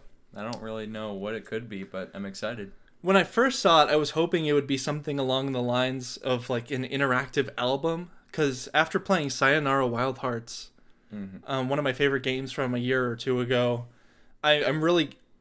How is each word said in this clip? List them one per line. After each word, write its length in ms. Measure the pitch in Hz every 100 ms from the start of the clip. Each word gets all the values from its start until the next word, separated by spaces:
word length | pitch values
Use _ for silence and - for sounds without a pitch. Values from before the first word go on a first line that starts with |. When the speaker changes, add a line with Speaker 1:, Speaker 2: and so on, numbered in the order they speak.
| - - - 104
Speaker 1:
I 80 |
don't 180 | 110 123
really 240 | 110 110 107
know 260 | 110 107
what 200 | 98 101
it 120 | 110 -
could 240 | 113 120
be, 140 | 98
but 280 | 92 95 92
I'm 120 | 95 98
excited. 460 | 98 107 120 98 - - -
Speaker 2:
When 140 | 170 190
I 80 |
first 360 | 175 - 262 254
saw 240 | 190 160 147
it, 40 |
I 40 | 151
was 160 | 147
hoping 340 | 156 170 175 151
it 80 |
would 140 | 147 139
be 100 | 135
something 420 | 151 147 147 143
along 320 | 131 131 139
the 100 | 131
lines 560 | 123 123 127 131 123 -
of, 320 | 131 123 120
like, 220 | 123 120
an 120 | 127
interactive 640 | 127 135 139 127 135 - 120 -
album, 540 | 123 139 165 165 175 - -
'cause 360 | - 147 127 -
after 260 | 147 160 165
playing 300 | - 185 143
Sayonara 580 | 127 135 151 139 135 127
Wild 320 | 117 131 127
Hearts, 520 | 131 117 - - - _ - _ _
Speaker 1:
Mm-hmm. 240 | 107 98 95 -
Speaker 2:
um, 240 | 135 127
one 100 | 139
of 40 |
my 100 | 143
favorite 300 | 127 143 135
games 280 | 131 131 135
from 220 | - 131 123
a 40 |
year 300 | 123 131 123
or 60 | 117
two 240 | - 123
ago, 460 | 120 123 123 120 120 - - _ - -
I, 200 | 151 147 139
I'm 180 | 151
really 280 | 160 175 143 - _ _